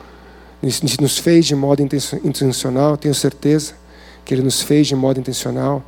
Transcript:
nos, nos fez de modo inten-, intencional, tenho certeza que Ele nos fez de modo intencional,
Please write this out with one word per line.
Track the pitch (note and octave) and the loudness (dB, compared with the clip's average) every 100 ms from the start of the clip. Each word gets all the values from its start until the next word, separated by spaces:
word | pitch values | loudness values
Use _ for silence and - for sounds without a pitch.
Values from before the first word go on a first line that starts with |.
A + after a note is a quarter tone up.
| - - - - - - | -20 -20 -20 -20 -20 -6
nos, | C3+ A#2 C#3+ B2+ | -4 -2 -2 0
nos | C#3 - | 0 0
fez | E3+ E3+ D3+ | 4 4 4
de | C#3+ | 0
modo | C#3 C#3+ | 2 0
inten-, | C#3 C#3+ - - | 0 -2 -4 -4
intencional, | D#3 - C3+ B2 C3+ B2+ D3 D3 | -4 0 -2 0 -2 0 2 0
tenho | D3 | -2
certeza | C3+ C#3 - C#3+ D3+ D3+ - - - - - | 0 -2 -2 0 0 -2 -12 -20 -20 -20 -20
que | - | -4
Ele | C3 | -2
nos | C3 - | 0 -2
fez | - D3 C#3+ | 2 2 2
de | |
modo | C3+ C3+ C3 | 2 0 0
intencional, | C3 B2 C3 B2+ C3 C#3 | -4 -6 -6 -4 -2 -4